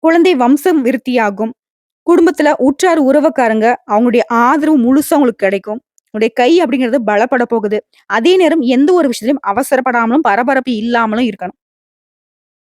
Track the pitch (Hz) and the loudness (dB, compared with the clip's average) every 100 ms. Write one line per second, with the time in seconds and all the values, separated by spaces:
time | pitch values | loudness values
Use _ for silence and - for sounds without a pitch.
0 | 320 339 339 302 240 285 381 320 247 254 | 2 2 2 2 2 2 0 0 -2 -4
1 | - 247 214 202 226 - _ _ _ _ | -4 -2 -2 -4 -8 -10 _ _ _ _
2 | - 349 330 - 302 302 254 285 370 330 | 0 2 2 2 0 2 0 0 0 2
3 | 262 294 294 311 233 220 220 247 - 214 | 2 2 2 0 0 0 0 -2 -2 0
4 | 247 233 - 233 240 302 302 302 233 269 | 2 0 0 0 2 0 0 0 2 0
5 | 294 302 262 - 196 196 196 220 _ _ | 0 0 0 0 -4 -4 -6 -12 _ _
6 | _ 214 226 - 247 339 339 262 254 262 | _ -4 -2 0 2 2 0 -2 -2 -2
7 | 214 208 240 254 240 233 208 214 - _ | 0 0 0 -2 -2 -4 -4 -6 -8 _
8 | _ 208 226 370 339 330 247 254 294 359 | _ -2 2 2 2 2 0 2 2 2
9 | 285 233 220 277 - 202 269 262 254 240 | 0 -2 -4 -4 -2 -4 -2 -2 0 -2
10 | 226 262 269 - 240 262 262 226 233 240 | 0 0 0 0 0 -2 -2 -6 -4 -2
11 | 226 214 247 202 180 - _ _ _ _ | -2 -2 -4 -4 -14 -14 _ _ _ _
12 | _ _ _ _ _ _ | _ _ _ _ _ _